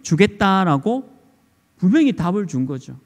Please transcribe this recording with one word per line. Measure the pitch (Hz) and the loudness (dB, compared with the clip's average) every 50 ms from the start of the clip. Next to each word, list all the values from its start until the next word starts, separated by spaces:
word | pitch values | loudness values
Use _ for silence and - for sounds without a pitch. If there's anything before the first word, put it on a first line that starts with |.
주겠다라고 | _ - 170 151 202 202 202 - 208 196 190 190 185 170 147 135 135 208 240 269 262 - - _ _ _ _ _ _ _ _ _ _ _ _ | _ -2 2 2 2 2 2 -2 0 2 2 2 2 2 0 0 0 -2 -4 -4 -6 -12 -20 _ _ _ _ _ _ _ _ _ _ _ _
분명히 | _ 180 185 226 330 311 269 185 | _ 0 2 4 4 2 2 0
답을 | - 160 175 185 208 202 | -2 -4 -4 -2 -4 -4
준 | 160 147 127 131 | -4 -4 -4 -4
거죠. | 131 139 127 - - 127 131 _ | -4 -6 -10 -12 -16 -20 -20 _